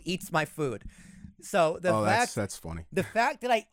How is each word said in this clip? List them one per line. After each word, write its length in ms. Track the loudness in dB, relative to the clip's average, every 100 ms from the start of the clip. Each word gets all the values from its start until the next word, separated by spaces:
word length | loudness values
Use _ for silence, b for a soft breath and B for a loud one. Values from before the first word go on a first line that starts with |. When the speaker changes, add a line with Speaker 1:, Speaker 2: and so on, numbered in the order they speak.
| -2
Speaker 1:
eats 260 | -6 -2
my 140 | -2 -2
food. 400 | -2 -4 -4 -10 B B B B -18
So 360 | -4 2 2 2
the 80 | 2
Speaker 2:
Oh, 160 | 2 4
Speaker 1:
fact, 140 | 4
Speaker 2:
that's, 120 | 2 -2
that's 220 | -6 -6
funny. 280 | -10 -12 -6
Speaker 1:
the 140 | -4
fact 380 | -2 0 0 0
that 100 | 0
I 160 | 0 0